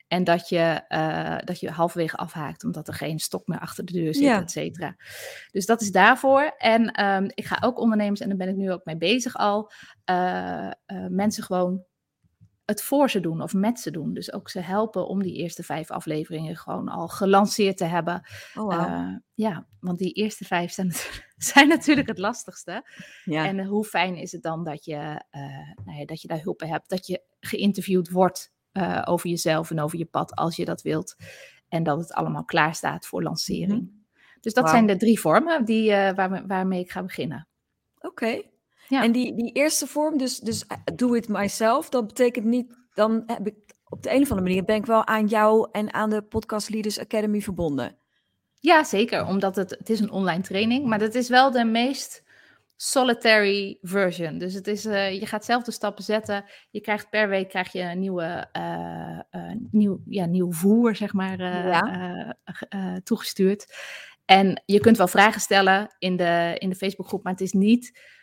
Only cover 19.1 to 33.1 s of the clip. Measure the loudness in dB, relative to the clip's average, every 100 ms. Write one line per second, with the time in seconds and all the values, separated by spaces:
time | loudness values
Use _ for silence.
19.1 | -10 -12 -4 -4 -4 -12 _ -6 -4 -4
20.1 | -2 -4 -4 -4 -2 -2 -2 -4 -4 -8
21.1 | -12 -18 _ 2 6 6 6 4 2 2
22.1 | -4 -4 -6 -12 -18 -12 -12 -12 -20 -20
23.1 | -14 -6 -2 -2 -2 -2 -2 -2 -2 -2
24.1 | -4 -10 -8 -8 -6 -6 -8 -10 -8 -8
25.1 | -10 -12 -14 -12 -14 -16 -16 -14 -12 -10
26.1 | -12 -8 -6 -6 -8 -6 -6 -4 -6 -4
27.1 | -8 -10 _ -10 0 0 0 0 0 2
28.1 | 2 2 2 -12 _ _ -4 -2 -2 0
29.1 | -2 0 -2 0 0 0 -4 -4 -4 -4
30.1 | -4 -4 -2 -2 -2 -6 -4 -4 -4 -4
31.1 | -14 -20 -20 -20 _ _ -2 0 0 -2
32.1 | -4 -4 -4 0 2 2 0 -4 -6 -6